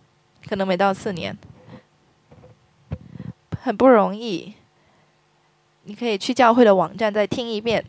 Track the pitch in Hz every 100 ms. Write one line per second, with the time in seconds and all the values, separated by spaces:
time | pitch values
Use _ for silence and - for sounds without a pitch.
0 | _ _ _ _ - 202 190 180 196 190
1 | 226 175 98 - - - - - _ _
2 | _ _ _ - - _ _ _ - -
3 | - - - - _ - - 202 262 233
4 | 190 202 233 185 175 208 _ _ _ _
5 | _ _ _ _ _ _ _ _ - 208
6 | 240 202 - 247 240 233 226 190 160 190
7 | 220 208 202 - 233 214 226 214